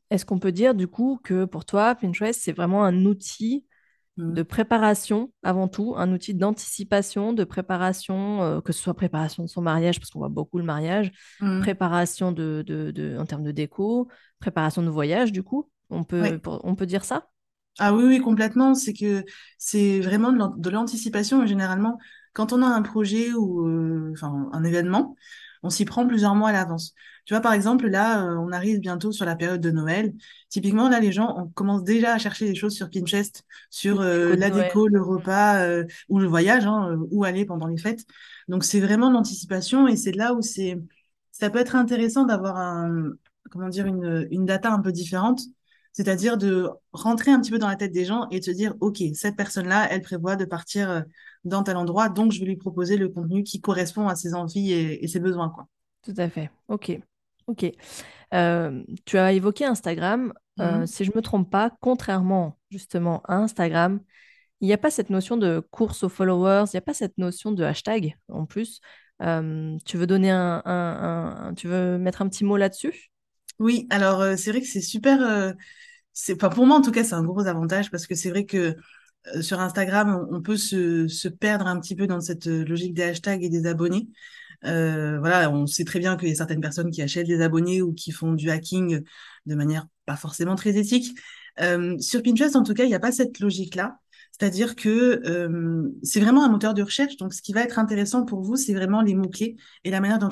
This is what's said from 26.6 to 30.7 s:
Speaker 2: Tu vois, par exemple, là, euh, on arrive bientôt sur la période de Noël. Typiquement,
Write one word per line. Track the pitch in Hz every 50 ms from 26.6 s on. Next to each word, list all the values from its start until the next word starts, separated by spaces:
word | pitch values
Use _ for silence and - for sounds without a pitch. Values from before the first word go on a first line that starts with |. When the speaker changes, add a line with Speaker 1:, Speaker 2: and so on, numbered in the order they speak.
| 185 165 165 165 165 - - _ - - - - _
Speaker 2:
Tu | - 208
vois, | 220
par | 226 233 220
exemple, | 202 196 220 247 247 254
là, | 214 190 190 208 226 226 208 185
euh, | 175 170
on | 170 170 175
arrive | 180 175 180 214 220 202
bientôt | 180 185 180 175 180 214
sur | 208 208 196
la | 170 170
période | 165 170 175 180 175
de | 165 170
Noël. | 160 160 151 156 170 196 220 208 - - - - - - _ _
Typiquement, | - 202 180 196